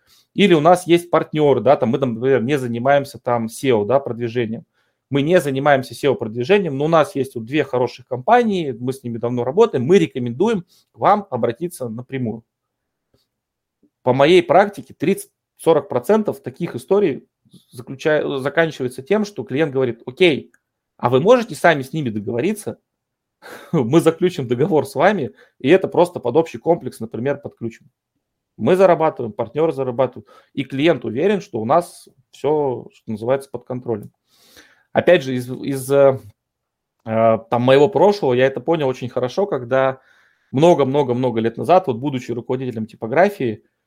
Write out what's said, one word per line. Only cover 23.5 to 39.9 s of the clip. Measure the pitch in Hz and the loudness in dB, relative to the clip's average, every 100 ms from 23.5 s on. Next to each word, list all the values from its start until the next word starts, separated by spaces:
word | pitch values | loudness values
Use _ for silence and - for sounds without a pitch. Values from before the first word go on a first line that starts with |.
| - - | -20 -4
Мы | 165 113 160 | -2 2 4
заключим | 151 160 180 175 120 | 4 2 0 -2 -4
договор | 120 - 151 135 | -2 0 0 -2
с | |
вами, | 131 170 208 120 - _ _ | 0 0 0 -4 -10 _ _
и | 127 | 2
это | 180 135 | 2 2
просто | 139 175 - | 0 0 -2
под | 120 123 | -2 0
общий | 165 117 | 0 -2
комплекс, | 160 165 127 - | -2 -2 -4 -12
например, | 113 113 127 143 | -12 -8 -6 -6
подключим". | 123 - 117 - _ _ _ _ _ _ _ - | -10 -12 -12 -12 _ _ _ _ _ _ _ -4
Мы | 110 | 0
зарабатываем, | 185 190 165 160 - 120 | 4 4 4 0 -4 -6
партнёры | 107 113 147 165 | -6 -6 -2 -2
зарабатывают, | 135 127 120 131 - - _ _ | -2 -4 -2 -2 -4 -20 _ _
и | - | -10
клиент | 139 135 156 147 | -8 -2 0 0
уверен, | 120 110 180 208 | -2 -2 0 -2
что | - 117 | -4 -6
у | |
нас | 110 160 175 - - _ _ | 0 0 0 -8 -20 _ _
всё, | - 139 151 143 120 - | -6 -2 -2 -2 -6 -10
что | _ - | _ -12
называется, | 107 113 135 135 | -8 -2 -4 -4
под | - | -14
контролем. | - 127 123 110 - _ _ _ _ _ _ _ _ | -12 -10 -6 -8 -8 _ _ _ _ _ _ _ _
Опять | - - 175 | 0 4 2
же, | 131 127 | 2 -6
из, | 123 | -6
из, | 127 - 135 127 | -10 -8 -6 0
э, | 139 139 123 104 - _ _ _ _ _ _ | 4 4 4 -4 -20 _ _ _ _ _ _
э, | - 110 113 113 - | -6 2 2 2 0
там, | 120 | 0
моего | 123 135 143 | 4 4 4
прошлого | 139 185 202 139 | 4 2 2 0
я | 123 131 | 0 0
это | 135 | 0
понял | 127 165 139 | -4 -2 -2
очень | 127 120 | -4 -8
хорошо, | - 120 156 196 | -6 -6 -4 -4
когда | 147 120 131 135 | -4 -2 0 0